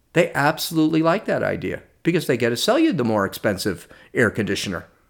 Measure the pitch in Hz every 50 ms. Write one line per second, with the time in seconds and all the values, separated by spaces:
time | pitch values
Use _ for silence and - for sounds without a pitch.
0 | _ _ - 160 180 - - 139 143 151 160 156 - - 170 160 156 156 160 156
1 | 160 165 170 208 - - 156 131 107 98 98 - - - - - - _ _ _
2 | - 165 170 160 147 - 135 110 123 120 120 117 - - 233 330 320 320 226 143
3 | 123 110 110 104 98 92 - - - 113 98 87 - 107 90 - - - - -
4 | - - - - 120 104 - - 107 95 98 - - 104 90 85 - - _ _
5 | _